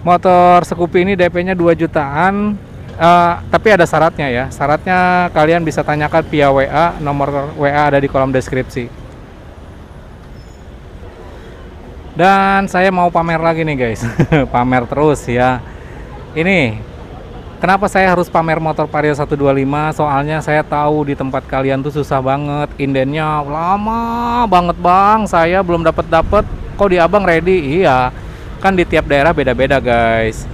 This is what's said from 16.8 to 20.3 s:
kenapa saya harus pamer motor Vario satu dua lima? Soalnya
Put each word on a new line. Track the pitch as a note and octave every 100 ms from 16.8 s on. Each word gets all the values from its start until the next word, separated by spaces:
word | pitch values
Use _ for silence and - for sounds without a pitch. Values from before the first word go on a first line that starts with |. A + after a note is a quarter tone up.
| G#2+ - - - - - - -
kenapa | E3+ F#3+ G3
saya | G3 F#3+
harus | F3+ E3+
pamer | F3 E3 D#3+
motor | D#3+ D3+
Vario | D3+ D3+ D3+ C#3+
satu | C#3+ D3
dua | C#3 C#3
lima? | C3+ D3 D#3 D3+
Soalnya | D3+ C#3 D3